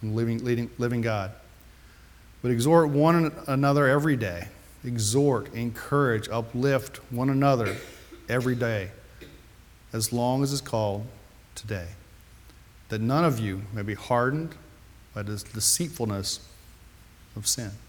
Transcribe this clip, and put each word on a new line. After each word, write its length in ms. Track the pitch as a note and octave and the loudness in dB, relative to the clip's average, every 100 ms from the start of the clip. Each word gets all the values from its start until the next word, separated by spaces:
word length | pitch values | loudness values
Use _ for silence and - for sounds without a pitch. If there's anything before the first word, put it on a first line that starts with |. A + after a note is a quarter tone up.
from 160 | A2 A2 | -4 -2
living, 280 | A#2 A2+ | 0 -2
leading, 240 | A#2+ A#2+ A#2 - | 0 -2 -2 -4
living 220 | A#2+ A#2+ | -2 0
God. 300 | A2+ G#2+ F#2+ - - - - - - - - - - - | 0 -2 -4 -10 -20 -20 -20 -20 -20 -20 -20 -20 -20 -6
But 80 | B2 | -2
exhort 380 | A#2+ C3+ E3+ D#3 | 2 6 6 6
one 440 | C#3+ D#3 E3+ D#3 D3 - | 4 6 6 2 -2 -2
another 400 | C3+ C#3+ C#3+ C#3 | 2 4 6 6
every 300 | C#3+ D#3 C3 | 4 2 0
day." 320 | G#2 E2+ E2+ - - - | 0 -4 -10 -16 -20 -14
Exhort, 720 | B2+ A#2+ G#2 B2 C#3+ A#2+ F#2+ | -6 -2 0 4 4 2 -2
encourage, 720 | A2+ A#2+ A2+ - C#3+ C3+ A2 A2 | -6 -6 -6 -2 0 2 0 -2
uplift 680 | A#2 A2+ B2 C3+ C3+ C3+ - - | -6 -4 0 2 2 0 -12 -8
one 180 | A#2+ C3 | -2 0
another 460 | C3+ C#3 C3 G#2 G2 - - - - - | 4 4 4 2 -4 -10 -18 -20 -20 -2
every 280 | A#2+ B2+ B2 | 0 0 0
day, 340 | A#2 A2 F#2+ - - - - - - - - - - | 0 -2 -4 -12 -20 -20 -20 -20 -20 -20 -20 -20 -10
as 200 | A2+ G#2+ | -6 -2
long 300 | A#2+ B2 C3 | 0 0 2
as 100 | C#3 | 0
it's 80 | C#3 | -2
called 460 | - A2+ G#2 G2+ A2+ - - - - | -4 -2 -2 -2 -8 -14 -20 -20 -20
today, 320 | - A2 G2+ F2 - - - - - - - - - - | -16 -10 -8 -8 -14 -20 -20 -20 -20 -20 -20 -20 -20 -8
that 120 | A2 | -4
none 240 | A2+ C#3+ | 0 2
of 140 | E3+ A#2+ | 2 2
you 240 | G#2+ F#2+ G2+ | -2 -4 -6
may 100 | G#2+ | -8
be 120 | G2+ | -6
hardened 600 | G2+ - A#2+ B2 D3+ D#3+ - - - - - - | -6 0 2 2 0 -6 -12 -20 -20 -20 -20 -16
by 80 | G#2+ | -10
the 140 | G#2 G#2 - | -8 -8 -8
deceitfulness 840 | A2 - - E3+ - A2+ G2+ F#2+ - - - - - - - - - - - | -2 0 0 -2 -4 -4 -2 -4 -8 -12 -20 -20 -20 -20 -20 -20 -20 -18 -8
of 100 | G#2 | -4
sin. 240 | - A2 G#2+ | -4 -6 -12